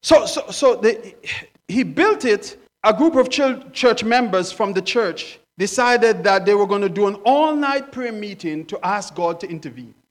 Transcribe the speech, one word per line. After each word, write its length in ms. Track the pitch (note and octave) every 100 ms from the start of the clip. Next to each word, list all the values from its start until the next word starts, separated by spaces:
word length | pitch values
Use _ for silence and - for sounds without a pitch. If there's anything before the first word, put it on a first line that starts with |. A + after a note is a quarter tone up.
So, 240 | - D#4 -
so, 240 | - -
so 240 | F#3 C4+
the, 400 | A#3 G#3+ A3 - - - - - _ _
he 160 | G#3+
built 400 | G3+ D3 G4 G#4
it. 360 | B3 G#3 - - _ _
A 100 | G#3
group 220 | G#3+ D#4+
of 160 | D#4+ B3+
chil-, 320 | - C4+ A#3+ -
church 300 | - B3+ A3
members 480 | G#3+ A#3+ A#3+ F#3 F3+
from 220 | - G3+
the 100 | F#3+
church 560 | F3+ A#3+ G#3 D#3+ - - _ _
decided 680 | G3 - A#3+ A#3+ A3+ G3
that 200 | F#3 G3
they 100 | F#3
were 120 | G#3 G3
gonna 220 | G3+ G3+
do 180 | F3 G3+
an 80 | G3+
all-night 680 | A#3 C#4 D#4 D4+ C#4+ C#4 C#4
prayer 180 | B3 B3
meeting 560 | G#3+ G#3 G3 E3+ D#3 D#3
to 180 | G3+
ask 300 | F3+ G3+ -
God 240 | - F3 E3+
to 60 | G3
intervene. 460 | E3 D3 B2 A#2 _ _